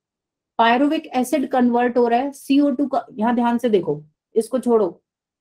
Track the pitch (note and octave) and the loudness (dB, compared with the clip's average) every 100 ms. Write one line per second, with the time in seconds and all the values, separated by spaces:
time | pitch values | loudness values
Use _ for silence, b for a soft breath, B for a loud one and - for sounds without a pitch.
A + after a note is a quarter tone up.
0 | _ _ _ _ _ - A#3 B3 C#4+ D#4+ | _ _ _ _ _ 0 2 2 0 -2
1 | - B3+ A#3+ D4+ B3 C4 A#3+ A#3+ B3 A#3+ | -4 -6 -2 -2 -2 0 2 2 0 0
2 | A#3+ A#3 C#4 - - C#4 C#4+ B3+ C4+ C4 | 2 0 -2 -8 0 2 2 0 -4 -4
3 | - E3 A3+ B3 A#3+ A#3 B3 G3+ D#3+ D3 | -8 -4 -2 0 0 -2 0 0 -2 -6
4 | - _ _ A3 A3 B3+ A#3+ A3+ F3+ - | -10 _ _ -4 -2 -4 0 2 0 -4
5 | _ _ _ _ | _ _ _ _